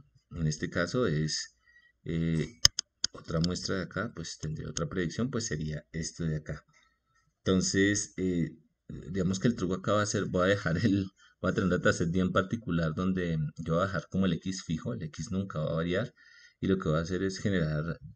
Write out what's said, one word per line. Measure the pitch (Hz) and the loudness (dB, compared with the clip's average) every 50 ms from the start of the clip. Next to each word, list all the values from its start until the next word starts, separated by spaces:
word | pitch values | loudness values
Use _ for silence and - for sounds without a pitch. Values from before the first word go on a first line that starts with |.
| - _ _ _ _ _ - | -2 _ _ _ _ _ -6
en | 85 80 76 | -2 0 0
este | 76 - 92 85 | 0 -2 -4 -4
caso | - 90 87 87 - 127 123 | -2 -2 -2 0 0 0 0
es, | 95 76 76 78 76 - - - - - _ _ _ _ - _ _ _ _ _ | 2 2 0 0 -2 -2 -6 -8 -10 -14 _ _ _ _ -20 _ _ _ _ _
eh, | 80 82 82 82 82 82 78 73 76 80 - - - - - - _ _ _ - - - | -6 -2 -2 0 0 0 0 -2 -4 -6 0 0 0 0 0 -6 _ _ _ -8 -8 -8
otra | - - - 85 80 | -14 -8 -4 -2 0
muestra | 82 90 90 - - 98 95 | 0 0 -2 -4 -4 -4 -4
de | 95 85 | -4 -4
acá, | - - 92 90 78 - | -4 -4 -6 -6 -6 -8
pues | - 80 - - - | -10 -10 -10 -10 -10
tendría | - 78 78 - 80 80 | -8 -8 -8 -8 -8 -8
otra | 76 - 80 76 | -6 -6 -6 -4
predicción, | - 95 87 80 - - 117 135 | -2 -2 -2 -2 -2 -4 -4 -4
pues | - 113 110 | -4 -4 -4
sería | - 78 78 78 76 76 73 - _ - | -4 -6 -4 -4 -6 -6 -8 -10 _ -8
esto | 80 80 - - - 85 | -8 -8 -8 -8 -6 -4
de | 80 78 | -2 -2
acá. | 76 - - 76 - - _ _ _ _ _ _ _ _ _ _ _ _ _ _ _ _ | -4 -6 -8 -10 -12 -12 _ _ _ _ _ _ _ _ _ _ _ _ _ _ _ _
Entonces, | 101 98 92 87 - - 98 98 101 104 101 - - - | 2 4 4 4 2 4 4 4 4 4 2 -2 -4 -4
eh, | - 92 92 90 85 78 73 - - _ _ _ _ _ - - - - 73 90 | -2 0 0 2 2 0 -2 -4 -10 _ _ _ _ _ -14 -12 -12 -10 -6 -4
digamos | 98 87 92 92 - | 0 0 0 0 2
que | - | 2
el | 123 - | 2 2
truco | - 95 90 92 | 2 0 0 -2
acá | 90 - 113 101 | -2 0 2 2
va | 104 104 | 2 2
a | |
ser, | - - 101 95 | 2 0 0 0
voy | - 90 90 90 | 2 2 4 4
a | 95 | 4
dejar | 101 101 - 87 80 87 | 4 4 2 0 2 4
el, | 110 107 98 101 95 95 - _ - _ _ _ | 4 4 4 4 2 0 -6 _ -20 _ _ _
voy | - 92 | -2 0
a | 90 | 2
tener | 110 98 | 4 4
un | 90 | 4
dataset | 90 87 - 110 101 - 92 82 | 4 4 4 4 4 4 2 2
bien | 87 92 90 90 92 | 2 2 2 4 4
particular | 101 92 - - 113 - - 85 82 82 80 78 | 2 2 2 -2 -4 -2 0 0 2 2 0 0
donde | 90 92 95 92 92 90 85 82 78 76 73 - | 0 0 0 0 0 0 0 0 0 -2 -2 -4
yo | - 82 78 82 | -8 -4 0 2
voy | 85 95 | 2 2
a | |
dejar | 95 95 82 - - | 2 0 -4 -4 -2
como | - 92 95 | 0 2 2
el | 92 - | 2 2
X | - - 95 95 - - | 0 -2 -4 -6 -4 -4
fijo, | - 80 78 - 117 123 | -4 -4 -4 -2 -6 -6
el | 113 - | -6 -8
X | 78 - - 80 78 | -8 -8 -10 -8 -4
nunca | 95 95 95 92 - 78 | -4 -4 -4 -4 -4 -4
va | 76 - | -2 -2
a | 80 | -2
variar, | 82 82 87 87 98 127 127 - _ - - - - - - _ _ | -2 0 0 0 0 -2 -4 -6 _ -20 -20 -20 -20 -20 -20 _ _
y | - | 2
lo | 95 95 92 | 2 2 2
que | - 80 | 2 2
voy | 76 80 | 2 2
a | 82 | 0
hacer | 87 92 90 95 | 0 -2 -2 -2
es | 95 95 - | -2 -2 -2
generar, | - 107 95 87 80 76 78 76 78 82 76 - - - - | -2 0 2 2 2 2 0 -2 -2 -4 -6 -8 -10 -16 -10